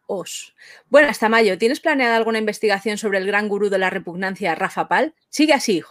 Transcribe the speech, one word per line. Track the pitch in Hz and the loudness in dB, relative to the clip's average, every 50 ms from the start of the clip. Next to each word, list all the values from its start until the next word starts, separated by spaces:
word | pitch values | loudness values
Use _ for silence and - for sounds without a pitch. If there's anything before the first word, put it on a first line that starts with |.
| _ - | _ -8
Os. | 202 185 165 - - - - - _ _ - - - - _ _ | -8 -8 -8 -10 -12 -14 -16 -18 _ _ -20 -20 -20 -20 _ _
"Buenas, | 240 285 302 294 214 - | 4 4 4 4 2 0
Tamayo. | 233 220 226 233 226 202 180 - | 0 2 4 4 4 2 2 0
¿Tienes | 214 233 285 320 | 0 0 0 0
planeada | - 330 302 269 254 233 226 | -2 -2 0 0 2 2 2
alguna | 226 226 226 226 220 | 0 0 0 -2 -2
investigación | 214 214 202 - - 214 202 190 - 220 208 208 | -2 -4 -4 -2 -2 0 0 0 -2 -4 -4 -4
sobre | 226 208 196 190 | -4 -2 -2 -2
el | 185 196 | 0 0
gran | 202 202 214 208 | 0 -2 -2 -2
gurú | 202 196 208 202 | -2 -2 0 0
de | 196 196 | 0 0
la | 190 185 | 0 0
repugnancia, | 180 185 170 - 165 180 196 190 196 - 202 175 160 | -2 -4 -6 -10 -8 -6 -6 -6 -6 -4 -4 -4 -2
Rafa | - 190 - - 185 160 - | -2 -2 -4 -2 -4 -2 0
Pal? | 175 196 269 320 - _ _ _ | 0 0 0 0 -4 _ _ _
Sigue | - - 311 311 294 | -2 2 4 4 4
así, | 254 - - 196 156 - - | 2 2 0 -2 -2 -2 -6